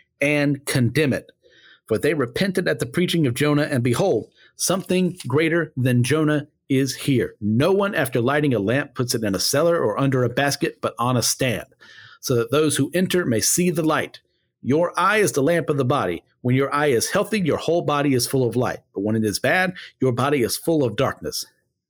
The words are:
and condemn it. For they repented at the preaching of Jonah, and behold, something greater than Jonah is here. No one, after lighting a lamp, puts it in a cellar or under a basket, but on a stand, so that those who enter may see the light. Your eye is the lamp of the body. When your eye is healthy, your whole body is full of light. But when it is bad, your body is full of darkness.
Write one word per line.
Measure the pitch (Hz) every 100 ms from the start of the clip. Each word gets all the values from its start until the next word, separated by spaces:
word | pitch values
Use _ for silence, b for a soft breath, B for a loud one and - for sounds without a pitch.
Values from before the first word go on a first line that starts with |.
| B -
and | 143 147 143 139 -
condemn | 139 117 135 147
it. | 98 - _ b b b b -
For | 214
they | 143
repented | 160 123 - 196 185 170
at | 143
the | 123
preaching | 165 180 170 143
of |
Jonah, | 120 147 147
and | 147 139
behold, | 123 120 190 117 - b b -
something | - 185 - 185 180 180 131
greater | 143 165 170 160
than | - 127 123
Jonah | 120 156 151 151 - _ -
is | 131 135
here. | - - 127 90 -
No | 104 110 160
one, | 196 202
after | 160 131 127
lighting | 117 147 147
a | 113
lamp, | 101 131 -
puts | - 123
it | 123
in | 107
a | 92
cellar | - 139 170 170
or | 117 104
under | 139 131
a | 120
basket, | 123 143 135 - -
but | 113 -
on | 120 123
a |
stand, | - - 131 98 - _ B B B B
so | -
that | 120 113
those | 139 156 -
who | 139
enter | 175 185 180
may | 160 110
see | - - 180
the | 170
light. | 156 147 92 - _ _ _ _
Your | 107 147 - -
eye | 185 214
is | 185
the | 131
lamp | 135 170 165
of | 143
the |
body. | 127 143 92 82 _ _
When | 123 127
your | 139
eye | 143 151
is | 113 -
healthy, | 190 202 220
your | 160 104
whole | - 127
body | 127 143 143
is | 127 -
full | 135 120
of | 120
light. | 110 80 _
But | -
when | 104 110
it |
is | 110 92
bad, | 131 180 185 185 B -
your | 131
body | 120 135 143
is | 104 -
full | - 160
of | 123 104
darkness. | 120 - 76 - - _ _ _